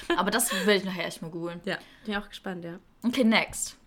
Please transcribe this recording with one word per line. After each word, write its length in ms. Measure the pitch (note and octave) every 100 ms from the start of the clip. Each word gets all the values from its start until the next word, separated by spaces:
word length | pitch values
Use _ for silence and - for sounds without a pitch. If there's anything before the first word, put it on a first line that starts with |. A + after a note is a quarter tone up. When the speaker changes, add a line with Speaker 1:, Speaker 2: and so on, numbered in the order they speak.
| - E4+
Speaker 1:
Aber 140 | G3
das 200 | A3 - G3 F#3+
will 100 | G3
ich 80 |
nachher 200 | F#3 F3+ E3+
echt 140 | -
mal 100 | E3
googeln. 300 | E3 E3+ F3 F#3+
Speaker 2:
Ja, 100 | E3 - - -
bin 100 | G#3
auch 100 | G#3
gespannt, 380 | - G3 F3
ja. 140 | E3+ F3+ _ _ A#3
Speaker 1:
Okay, 180 | B3+
next. 520 | A3+ G3+ - - - -